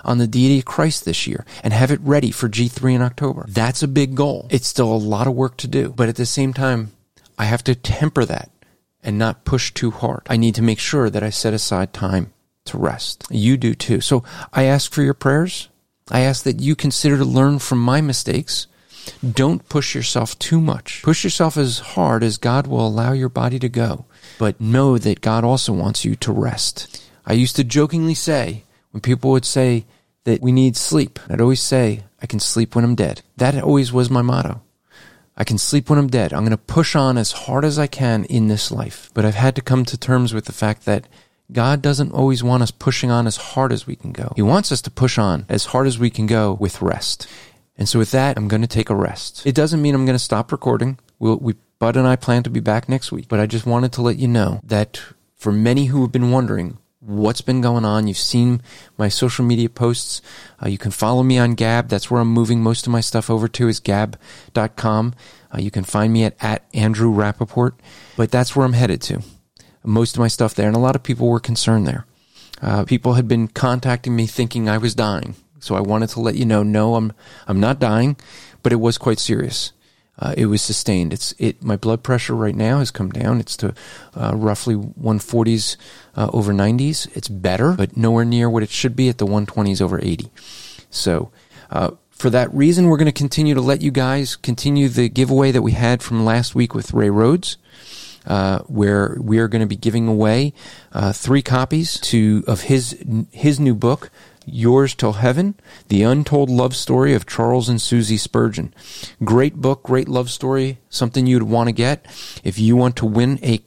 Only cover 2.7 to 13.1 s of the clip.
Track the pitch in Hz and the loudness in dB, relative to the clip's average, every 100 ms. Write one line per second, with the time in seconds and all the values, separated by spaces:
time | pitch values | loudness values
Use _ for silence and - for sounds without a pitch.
2.7 | - 131 123 123 - 135 - 110 98 113 | 0 0 2 0 -2 -6 -4 -4 -2 0
3.7 | - 147 135 135 131 143 131 123 131 - | 0 0 2 0 0 -2 -2 -2 -2 -2
4.7 | - 117 113 107 104 127 123 131 - 123 | 0 2 2 0 0 0 0 -2 -4 -4
5.7 | 135 135 123 117 117 120 - 135 131 131 | -2 -2 0 -2 0 -4 0 -2 0 -2
6.7 | 120 107 _ _ _ _ - 107 120 - | -2 -4 _ _ _ _ -4 -2 0 0
7.7 | 123 - - 156 143 117 - - _ _ | -2 -2 0 0 0 0 -2 -10 _ _
8.7 | _ _ _ - 104 113 113 - 131 - | _ _ _ -4 -2 -2 -2 -2 -2 -2
9.7 | - 120 - 113 - - 117 117 110 113 | -4 -4 -2 -4 -4 -2 2 2 2 0
10.7 | 107 - 147 113 104 107 - 113 107 - | 0 -2 0 0 0 -4 -2 -2 -2 -2
11.7 | 92 95 - 95 92 85 _ _ _ - | -2 -4 -4 -2 -2 -4 _ _ _ -12
12.7 | - 76 117 - | -4 -4 -4 -10